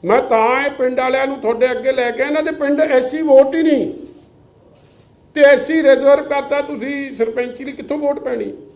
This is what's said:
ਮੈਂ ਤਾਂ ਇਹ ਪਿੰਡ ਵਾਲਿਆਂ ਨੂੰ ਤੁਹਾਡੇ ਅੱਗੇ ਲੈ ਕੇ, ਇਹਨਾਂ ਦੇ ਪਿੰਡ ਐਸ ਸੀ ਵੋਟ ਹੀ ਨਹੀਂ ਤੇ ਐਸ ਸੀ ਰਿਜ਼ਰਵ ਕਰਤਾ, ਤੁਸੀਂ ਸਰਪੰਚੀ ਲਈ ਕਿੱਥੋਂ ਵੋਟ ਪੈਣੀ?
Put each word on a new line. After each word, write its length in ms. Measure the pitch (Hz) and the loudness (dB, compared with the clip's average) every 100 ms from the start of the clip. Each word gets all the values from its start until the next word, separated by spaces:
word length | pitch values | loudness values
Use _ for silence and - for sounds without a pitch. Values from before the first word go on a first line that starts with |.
ਮੈਂ 180 | 170 233 | 2 0
ਤਾਂ 420 | 254 226 226 262 | 2 2 2 0
ਇਹ 60 | 285 | -2
ਪਿੰਡ 280 | 277 254 254 | -2 -2 -2
ਵਾਲਿਆਂ 260 | 254 262 269 | -2 -2 -2
ਨੂੰ 100 | 277 | -4
ਤੁਹਾਡੇ 340 | - 226 254 | -4 0 0
ਅੱਗੇ 220 | 247 254 | 0 -2
ਲੈ 180 | 262 240 | -2 -2
ਕੇ, 120 | 233 | -2
ਇਹਨਾਂ 200 | 269 302 | -2 -2
ਦੇ 80 | 311 | -2
ਪਿੰਡ 300 | - 285 294 | -2 -2 0
ਐਸ 300 | 311 262 254 | 2 2 0
ਸੀ 120 | 302 | -4
ਵੋਟ 320 | 311 269 277 | 4 6 6
ਹੀ 80 | 320 | 2
ਨਹੀਂ 280 | 311 277 190 - - - _ _ _ _ _ _ _ _ _ _ _ 302 | 2 0 -2 -8 -16 -20 _ _ _ _ _ _ _ _ _ _ _ 4
ਤੇ 60 | |
ਐਸ 240 | 285 277 - | 6 6 2
ਸੀ 160 | 320 | 2
ਰਿਜ਼ਰਵ 420 | 277 262 277 285 | 4 4 4 2
ਕਰਤਾ, 360 | 294 285 269 285 | 2 -6 -4 -4
ਤੁਸੀਂ 520 | 285 285 254 285 277 | -4 -8 -8 -8 -10
ਸਰਪੰਚੀ 500 | - 226 226 247 247 | -6 -4 -4 -8 -8
ਲਈ 80 | 269 | -14
ਕਿੱਥੋਂ 260 | 269 - 302 | -14 -8 -4
ਵੋਟ 200 | 285 277 | -4 -4
ਪੈਣੀ? 340 | 269 240 202 - - | -6 -6 -8 -10 -20